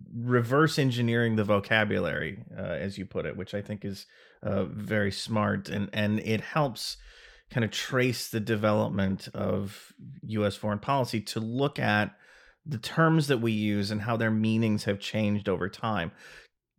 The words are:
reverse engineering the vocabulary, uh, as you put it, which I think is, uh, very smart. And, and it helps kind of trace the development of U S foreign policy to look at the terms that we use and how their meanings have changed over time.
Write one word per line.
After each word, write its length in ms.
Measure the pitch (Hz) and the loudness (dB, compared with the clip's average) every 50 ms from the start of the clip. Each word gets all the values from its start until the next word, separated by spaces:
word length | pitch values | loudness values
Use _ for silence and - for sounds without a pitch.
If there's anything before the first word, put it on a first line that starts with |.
| - - - | -16 -12 -8
reverse 640 | 117 117 123 123 123 117 117 131 143 160 151 - - | -6 -2 2 2 2 2 4 4 4 4 4 4 2
engineering 580 | 139 135 120 120 120 117 117 117 117 117 110 | 2 2 2 2 2 2 2 2 2 2 2
the 80 | 110 107 | 2 2
vocabulary, 1000 | 98 104 101 98 - 113 110 107 104 101 98 92 80 - - 78 80 - - - - - | 4 2 2 2 2 2 2 4 2 2 0 0 0 -2 -2 -4 -4 -6 -8 -12 -14 -10
uh, 60 | - | -8
as 360 | 98 95 87 69 76 98 98 98 | -6 -6 -4 -4 -4 -6 -6 -6
you 80 | 92 | -8
put 200 | - - 98 - | -8 -6 -6 -4
it, 100 | 80 - | -4 -6
which 180 | - 90 - - | -6 -8 -6 -8
I 80 | 101 | -8
think 220 | 101 - 107 98 - | -6 -6 -8 -8 -8
is, 220 | 101 98 - - - _ - - - _ _ - | -8 -8 -10 -12 -18 _ -20 -20 -20 _ _ -4
uh, 220 | 104 101 98 98 | -2 0 0 -2
very 460 | - - - 104 - 107 107 101 101 | -2 -4 -8 -4 -2 0 2 2 0
smart. 580 | 98 - - - 113 110 104 104 101 98 98 - | -2 -4 -4 -2 0 0 2 2 0 -2 -4 -4
And, 200 | - 104 101 95 | -4 -4 -4 -2
and 280 | - 107 104 104 107 110 | -2 0 0 2 2 0
it 220 | - - 110 107 | 0 0 -2 -2
helps 560 | - - - 160 147 139 110 - - - - - - - - - - - - - _ - | -2 -2 0 0 0 0 -2 -6 -8 -10 -10 -12 -14 -20 -20 -20 -20 -20 -20 -20 _ -6
kind 120 | - 127 117 | -2 -2 -2
of 80 | 104 | -2
trace 580 | - - - - - 127 127 127 117 - - - | -2 -4 -4 -2 0 2 2 2 0 -2 -4 -4
the 100 | - 113 | -4 -4
development 880 | 104 110 113 104 107 107 107 107 107 110 98 101 98 95 98 - - - - | 0 0 0 2 4 4 4 4 2 2 0 0 0 0 0 -2 -6 -8 -6
of 600 | - 107 98 98 101 101 98 101 - - - - - - - - - - | -4 -2 0 0 -2 -2 -4 -8 -12 -18 -20 -20 -20 -18 -18 -16 -14 -10
U 220 | 120 110 107 104 | -4 -2 0 0
S 100 | 101 98 | 0 0
foreign 240 | - - 107 104 104 | -2 -2 -2 -2 -2
policy 400 | - - 139 139 123 113 - 110 | 0 0 0 0 0 0 -2 -4
to 180 | 104 - - 117 | -4 -4 -6 -6
look 400 | 110 113 117 127 139 143 - - | -4 -4 -2 0 0 0 0 0
at 360 | 127 110 104 104 104 101 - _ _ - - - - - _ _ - | 0 2 2 2 2 0 -4 _ _ -20 -20 -20 -20 -20 _ _ -10
the 120 | 156 151 110 | -6 -6 -6
terms 500 | - - - - 165 160 160 160 147 143 | -6 -2 2 4 4 6 6 4 4 4
that 120 | 139 117 | 2 2
we 120 | 117 117 | 2 2
use 380 | 113 107 107 107 104 104 101 101 | 2 2 2 2 2 2 0 0
and 120 | 107 104 | -2 -2
how 160 | 101 113 117 110 | -2 -2 0 2
their 120 | 113 110 | 2 2
meanings 540 | 110 110 110 110 110 113 117 110 104 104 - | 2 2 2 2 4 4 4 2 2 2 0
have 160 | 110 101 98 | -2 -2 -2
changed 500 | - - - 107 110 104 104 101 101 104 | -4 -4 -2 0 0 2 0 0 0 0
over 180 | 95 87 90 87 | 0 0 -2 -4
time. 440 | - - - 113 107 98 85 92 - - - - - - - _ _ _ _ _ _ | -6 -4 -4 -2 -2 -2 -2 -4 -6 -12 -18 -20 -20 -20 -20 _ _ _ _ _ _